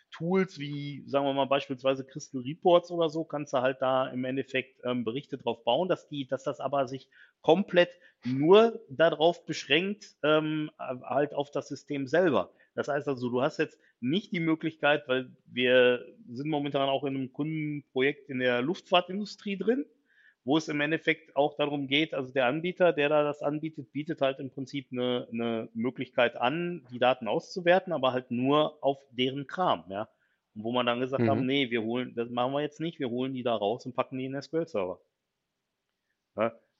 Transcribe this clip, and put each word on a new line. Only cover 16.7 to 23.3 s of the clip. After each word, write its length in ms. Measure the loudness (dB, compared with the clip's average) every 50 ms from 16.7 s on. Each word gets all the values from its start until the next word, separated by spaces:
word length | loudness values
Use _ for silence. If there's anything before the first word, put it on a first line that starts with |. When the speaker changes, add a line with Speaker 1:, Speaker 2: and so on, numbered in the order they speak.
| -2 0 0 0
Speaker 1:
auch 160 | 0 -2 -2
in 120 | -4 -4
einem 160 | -4 -6 -6 -6
Kundenprojekt 960 | -6 -6 -6 -4 -6 -6 -6 -6 -8 -10 _ 0 2 2 2 0 -2 -8 -10
in 80 | -4 -2
der 240 | 0 2 2 2 0
Luftfahrtindustrie 960 | -2 -4 -6 -2 2 2 2 2 0 -4 -8 -8 -10 -12 -10 -8 -8 -6 -2
drin, 260 | 0 0 0 0 -2 -6 _ _ _ _ _ _ _ _ _ _ -2
wo 120 | 0 0
es 120 | 0 0 -2
im 120 | -2 -2
Endeffekt 560 | -2 0 -2 -2 0 -2 -2 -2 -4 -4 0
auch 200 | 0 0 0 0
darum 300 | -2 -2 -2 -2 -4 -2
geht, 280 | 0 0 0 0 0 -2
also 180 | -6 -6 -2 0
der 140 | 2 2
Anbieter, 460 | 2 2 0 -2 -4 0 4 4 4 4
der 160 | 4 2 2
da 140 | 4 2 2
das 200 | 2